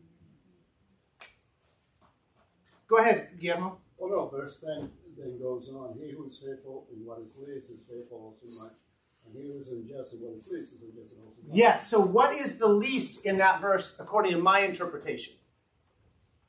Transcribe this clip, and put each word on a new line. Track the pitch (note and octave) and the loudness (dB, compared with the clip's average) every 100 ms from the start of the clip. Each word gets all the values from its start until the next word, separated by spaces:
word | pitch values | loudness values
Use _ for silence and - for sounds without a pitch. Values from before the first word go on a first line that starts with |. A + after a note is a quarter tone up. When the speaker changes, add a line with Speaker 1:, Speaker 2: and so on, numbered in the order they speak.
| _ _ _ _ _ _ _ _ _ _ _ _ - _ _ _ _ _ _ _ _ _ _ _ _ _ _ _ _ | _ _ _ _ _ _ _ _ _ _ _ _ -20 _ _ _ _ _ _ _ _ _ _ _ _ _ _ _ _
Speaker 1:
Go | A3+ | 6
ahead, | A3+ G3+ - F3 | 6 4 0 -8
Guillermo. | E3+ E3+ G3 - _ _ | -4 -2 -4 -8 _ _
Speaker 2:
Oh | F#3 | -4
no, | F#3+ D3 | -4 -4
verse | C#3 C#3+ - | -8 -12 -12
ten | D#3 D3 C#3 - - C#3+ | -10 -10 -10 -16 -20 -18
then | C3 B2 | -16 -10
goes | B2+ B2 C3 | -8 -8 -10
on. | C3+ B2+ B2 | -16 -14 -14
"He | D3+ | -16
who | D3 C3+ | -14 -16
is | - | -16
faithful | C3+ C3 C3+ C3 - | -16 -16 -16 -18 -18
in | A2 A2+ | -18 -16
what | A#2 | -16
is | A2 C3 | -18 -18
least | C#3+ C3+ A#2+ | -16 -16 -16
is | A2 A2+ | -20 _
faithful | A#2+ A#2+ A2+ | -18 -16 -18
also | A2 A2 A#2+ | -20 -20 -20
in | A2+ | -20
much, | A2+ _ _ _ _ _ A2+ | -20 _ _ _ _ _ _
and | A#2 | -18
he | C#3+ | -16
who | C#3 | -16
is | C3 | -14
unjust | A#2+ A2 C3+ B2+ | -14 -14 -14 -16
in | A#2 | -16
what | A2+ | -16
is | A2+ - | -18 -14
least | E3+ C3+ | -14 -14
is | - | -20
unjust | - - - | -20 -20 -20
in | - | -20
also | - - | -20 -20
in | D3 | -2
much." | F3 | 6
Speaker 1:
Yes, | A#3 - - | 6 6 2
so | G#3+ | 4
what | F#3 G3+ C#4 | 6 6 4
is | D4 B3+ - | 2 -6 0
the | A3 | 4
least | G#3 B3+ C4 F#3+ - G3 | 4 4 -2 -4 -4 -2
in | F#3+ | 4
that | F#3+ F#3+ | 4 4
verse | G3 F#3+ - - | 2 0 0 -12
according | F3 G#3 F#3+ | -2 2 2
to | E3 | 4
my | F3+ G3 | 4 4
interpretation? | G3 F3 E3+ D3 D3+ B2+ - - _ _ _ _ _ _ _ _ _ _ | 4 -2 -8 -8 -10 -10 -12 -16 _ _ _ _ _ _ _ _ _ _